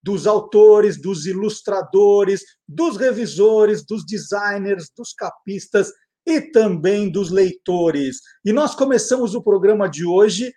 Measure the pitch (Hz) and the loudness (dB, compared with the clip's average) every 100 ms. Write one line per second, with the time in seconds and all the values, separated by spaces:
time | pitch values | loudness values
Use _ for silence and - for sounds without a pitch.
0 | - 196 202 220 - 208 214 214 208 147 | -6 -4 0 -2 2 6 8 8 4 -2
1 | 175 180 156 185 214 214 - 190 - 190 | -8 -8 -6 -6 -6 -6 -6 -6 -2 2
2 | 202 202 196 196 - _ - 147 330 - | 4 4 2 -2 -8 _ -16 -4 -4 -2
3 | 262 214 208 147 214 220 214 214 - 214 | -4 -2 -6 0 2 4 2 0 -6 -12
4 | 156 208 - 202 202 202 196 190 156 - | -10 -12 -8 -6 -4 -6 -6 -6 -8 -18
5 | 240 - 175 - - 196 - 151 - _ | -20 -12 -12 -12 -12 -12 -2 -2 -2 _
6 | _ _ - 320 311 226 214 170 170 208 | _ _ -4 -4 2 2 2 -2 -2 -2
7 | 202 180 185 190 185 - - 175 170 143 | -2 -4 -2 0 0 -2 -6 -2 0 0
8 | 135 131 _ _ 196 233 302 - 269 247 | -4 -8 _ _ -2 -2 -2 -2 0 0
9 | - 254 233 214 208 196 190 214 190 143 | 0 -2 -2 -4 0 2 2 2 -2 -4
10 | 170 185 214 180 247 | -2 2 2 0 -8